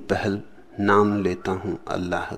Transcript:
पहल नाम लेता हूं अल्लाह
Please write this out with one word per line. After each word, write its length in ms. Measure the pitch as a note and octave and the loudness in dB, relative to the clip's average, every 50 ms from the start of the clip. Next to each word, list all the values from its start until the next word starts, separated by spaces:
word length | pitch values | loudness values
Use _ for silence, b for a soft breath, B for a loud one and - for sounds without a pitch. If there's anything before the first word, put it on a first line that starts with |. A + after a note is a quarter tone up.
| - | 0
पहल 340 | - G2 F2+ G2+ G2+ G2 G#2 - - - - - - - - | -2 -2 0 0 -2 -2 -4 -6 -10 -18 -20 -20 -12 -6 0
नाम 420 | G2+ G2+ G2+ G#2 G#2 G#2 G2+ G#2 F#2+ | 2 4 6 6 6 4 2 2 0
लेता 300 | F2+ F#2 F2+ - - F#2+ | 0 -2 -2 -2 -4 -4
हूं 200 | F#2 - G2+ - - - - - | -4 -4 -6 -6 -6 -6 -6 -4
अल्लाह 400 | F#2 F2+ F2 F2 - - - - | -4 -2 -2 -2 -4 -4 -6 -10